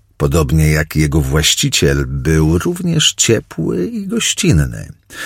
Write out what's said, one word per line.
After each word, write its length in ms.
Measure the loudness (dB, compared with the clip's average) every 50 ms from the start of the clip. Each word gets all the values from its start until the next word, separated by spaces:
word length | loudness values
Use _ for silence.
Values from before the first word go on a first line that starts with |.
| _ _ _
podobnie 540 | -2 -2 0 2 2 2 2 2 2 4 4
jak 240 | 2 2 0 -2 0
jego 260 | 0 0 2 2 0
właściciel, 840 | 0 2 0 0 0 0 0 0 -2 -2 0 0 2 2 2 0 -2
był 500 | -4 -4 -4 0 2 2 2 4 2 2
również 560 | 2 0 -2 -4 -2 -4 -2 0 0 0 0 0
ciepły 680 | 0 0 2 2 0 -2 -6 -8 -6 -4 -2 -2 -2 -4
i 200 | -4 -6 -8 -6
gościnny. 840 | -6 -4 -4 -2 -2 -2 0 2 2 4 4 2 0 -4 -8 -12 -14 -18 _ _ -20 -16 -14 -14